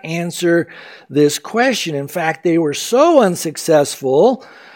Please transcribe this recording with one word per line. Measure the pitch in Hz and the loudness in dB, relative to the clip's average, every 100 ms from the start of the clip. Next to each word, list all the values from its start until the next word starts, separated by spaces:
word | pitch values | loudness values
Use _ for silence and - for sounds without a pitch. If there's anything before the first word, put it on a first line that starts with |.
answer | 160 165 175 170 175 170 156 - - - - | -8 -8 -6 -4 0 0 -2 -10 -20 -20 -4
this | 135 147 143 | 2 2 0
question. | - 220 254 226 170 147 | -4 -2 0 -2 -4 -6
In | 139 | -6
fact, | 180 160 156 | -4 -4 -2
they | 180 165 | 0 0
were | 156 | 0
so | 139 - 240 330 311 | -4 -2 2 4 4
unsuccessful | 208 175 165 143 - 156 143 - 135 135 214 254 - - - | 2 0 -6 -8 2 2 2 -4 0 2 2 0 -8 -20 -20